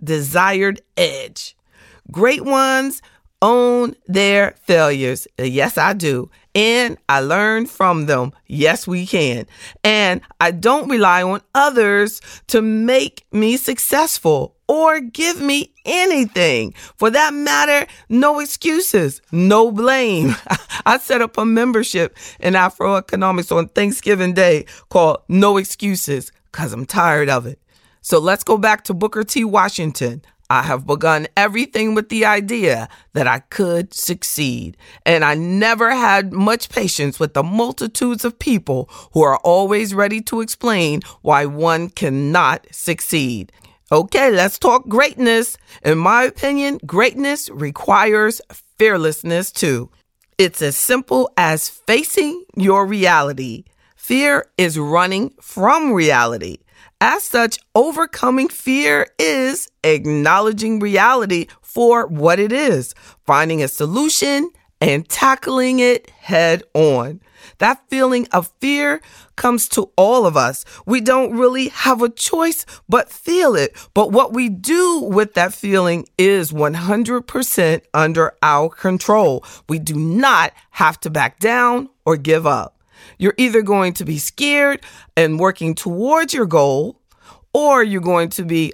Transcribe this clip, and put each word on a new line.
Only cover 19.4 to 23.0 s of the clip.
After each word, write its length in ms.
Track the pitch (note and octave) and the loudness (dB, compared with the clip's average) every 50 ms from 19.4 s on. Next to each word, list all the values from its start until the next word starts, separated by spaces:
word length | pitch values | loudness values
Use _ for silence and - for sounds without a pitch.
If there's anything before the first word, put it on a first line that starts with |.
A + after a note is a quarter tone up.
| F3+ F#3+ G#3 A3 A3+ A#3+ | 4 4 6 6 4 4
blame. 640 | G#3 G#3 A#3 C4 C4 C4 B3 A3 F#3+ D#3+ D#3+ C3+ A2+ - - - - - | 2 0 0 0 2 2 0 0 0 0 0 -2 -2 -4 -4 -6 -6 -6
<laughs> 260 | - - - - - | -6 -10 -10 -4 0
I 100 | - A#3+ | 0 0
set 240 | C4 - - C4 A#3+ | 0 0 -2 -2 0
up 160 | A#3 A3+ - | -2 -2 -4
a 80 | A3 G#3+ | -2 0
membership 720 | A3+ A3+ A3+ A#3+ B3+ A3+ G#3+ - - - F3 E3 - - - - - - - | 0 2 2 0 0 0 -2 -2 -2 -2 -2 -4 -4 -6 -12 -20 -20 -12 -6
in 140 | - F#3 F#3 | -2 0 2
Afroeconomics 1000 | F#3 F3+ F#3+ - - F#3 G3 G3 F#3 | 2 2 0 0 -2 -2 0 0 -2